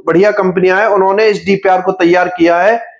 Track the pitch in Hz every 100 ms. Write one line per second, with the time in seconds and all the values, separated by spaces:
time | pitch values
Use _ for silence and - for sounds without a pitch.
0 | 165 165 208 208 185 170 180 185 214 202
1 | 190 202 220 190 170 196 196 185 185 190
2 | 170 180 180 175 165 170 196 233 - -